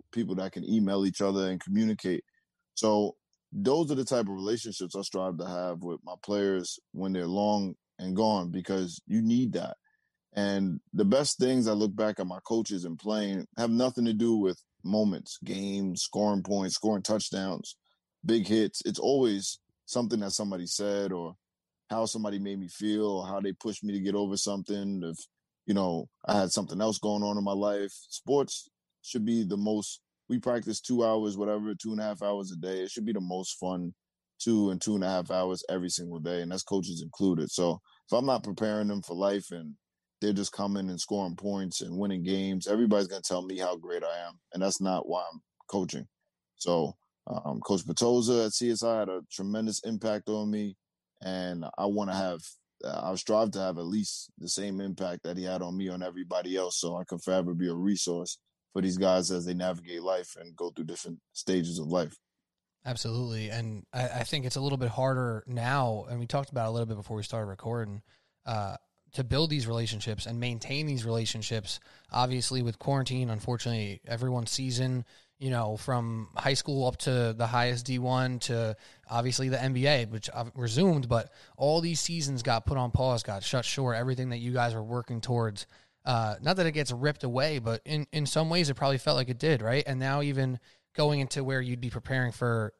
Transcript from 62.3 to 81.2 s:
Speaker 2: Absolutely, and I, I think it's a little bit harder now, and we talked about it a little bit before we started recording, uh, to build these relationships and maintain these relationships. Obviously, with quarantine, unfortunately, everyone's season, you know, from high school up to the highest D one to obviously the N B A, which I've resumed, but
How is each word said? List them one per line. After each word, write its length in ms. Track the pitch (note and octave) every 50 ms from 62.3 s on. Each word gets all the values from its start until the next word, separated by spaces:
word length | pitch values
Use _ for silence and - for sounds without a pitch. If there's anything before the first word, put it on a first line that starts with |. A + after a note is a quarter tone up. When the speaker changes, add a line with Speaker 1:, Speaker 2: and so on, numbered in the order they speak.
| _ _ _ _ _ _ _ _ _ _ -
Speaker 2:
Absolutely, 640 | C3 B2 - - A#2 A2+ B2 B2 A#2 A2+ A2 G#2+ G#2+
and 340 | A2+ A#2 A#2 A2+ G#2+ G2 - -
I, 160 | - B2 B2+ A#2+
I 160 | A#2+ B2 A#2
think 200 | - D#3+ C#3+ B2+
it's 120 | B2 -
a 40 | C3+
little 180 | C3+ C#3+ C#3 B2+
bit 100 | B2+ A#2
harder 560 | A2 C3 C3 C3+ C3 B2+ B2+ A#2 A2 A2 -
now, 600 | B2+ B2 A#2 A#2 B2 C#3 C#3+ B2+ A#2 A2 G#2 - -
and 80 | A#2+ A#2+
we 80 | A#2+
talked 240 | A#2 - C#3 C3+ -
about 160 | C#3 A#2+ A2+
it 20 | A2+
a 40 |
little 140 | A2+ A#2 A#2
bit 100 | A2 A2
before 200 | G2+ - - A2
we 60 | G#2+
started 240 | G2+ - A#2+ A2+ G#2+
recording, 560 | G2+ F#2+ - - A2+ A#2+ A#2+ A2+ G2+ G2+ G#2 - _ _ _ _ _ _ _ -
uh, 320 | B2+ A2+ G#2+ G2+ G2 - - _ _ _ _ _ _
to 120 | - C#3 B2+
build 260 | A2+ C3 C#3+ E3 D#3
these 160 | D3+ C#3 A#2
relationships 580 | A2+ A#2 A#2 A#2 G#2+ A2 G#2+ - A#2 G#2+ F#2+ -
and 140 | A#2 A#2 A#2+
maintain 480 | A#2+ B2 A#2 A2 - - C3+ D3 D#3
these 180 | D3+ C#3 B2 A2
relationships. 760 | A#2 A#2 A2+ A2+ - - A2+ G2+ - A2+ A2 G2+ - - - _ - - - _ -
Obviously, 500 | - A#2+ B2+ B2+ C3 B2+ A#2+ - C3 B2+
with 160 | A#2+ A#2 A2 -
quarantine, 500 | - C#3 C#3 C3+ B2+ B2+ B2+ B2+ B2+ A#2
unfortunately, 720 | A2 G#2 - B2+ B2 A#2 - A#2+ A#2 A2 G#2 G2+ G2 - -
everyone's 460 | A2 A#2 A2 B2+ B2+ B2+ B2 A#2 -
season, 520 | - - C3 C3 A#2+ B2 C3 B2+ B2+ B2 A#2 _ - - _ _ _ -
you 120 | C3+ C3
know, 260 | B2+ A#2 A2+ G#2+ G#2+
from 520 | A2 - C#3 B2+ A#2+ A#2 A2+ A2+ A2+ A2 - -
high 180 | - - C3+ C#3
school 320 | - - D3+ C#3 C3+ B2+
up 100 | B2+ A#2+ -
to 360 | - C3+ B2+ B2 A#2+ A2+ A2
the 100 | A2+ A#2+ A#2
highest 380 | B2 A#2+ A#2+ B2 B2 A#2+ B2
D 120 | B2+ B2+ B2+
one 400 | B2 B2+ B2+ B2+ B2+ B2+ B2+ A#2
to 380 | - - A#2+ A#2 A2+ A2 G#2+ - - - - _ _ -
obviously 380 | A#2+ A#2+ A#2+ C3 B2 C3 C3 C3
the 120 | C3 A#2+
N 120 | C3 C3
B 160 | B2+ B2 C3 C#3+
A, 160 | D3+ B2 A2+
which 260 | G#2 A2+ G#2+ - -
I've 200 | - B2 A#2 - -
resumed, 540 | C3+ A#2+ A2+ A2 C#3+ G3 F#3+ D#3+ C#3 B2 A#2
but 240 | A#2+ A2+